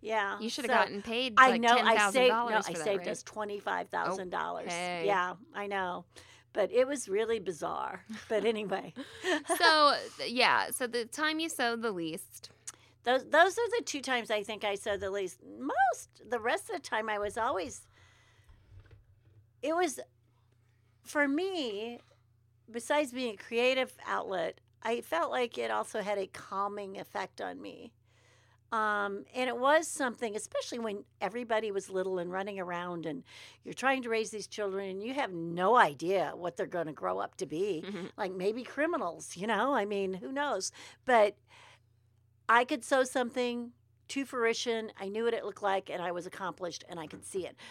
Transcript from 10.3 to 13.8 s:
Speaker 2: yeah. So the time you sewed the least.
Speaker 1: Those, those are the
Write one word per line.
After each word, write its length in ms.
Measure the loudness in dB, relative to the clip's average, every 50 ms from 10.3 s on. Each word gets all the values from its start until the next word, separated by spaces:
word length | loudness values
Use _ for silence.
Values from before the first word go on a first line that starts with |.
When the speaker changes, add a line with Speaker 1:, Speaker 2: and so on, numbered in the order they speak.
Speaker 2:
yeah. 400 | 2 4 6 6 6 4 2 0
So 160 | -2 -4 -4
the 200 | -2 -2 -4 -4
time 320 | -4 -4 -2 0 0 0 0
you 100 | -2 -4
sewed 320 | -2 0 0 0 0 -2
the 80 | -2 -2
least. 600 | -2 -2 -4 -4 -6 -8 -12 -14 -18 -20 -20 -20 -20 _ -18 -18 -18 -18 _ _ _ _ 0
Speaker 1:
Those, 200 | 2 2 2 2
those 340 | 4 6 8 8 6 6 0
are 120 | -2 0 0
the 40 | -2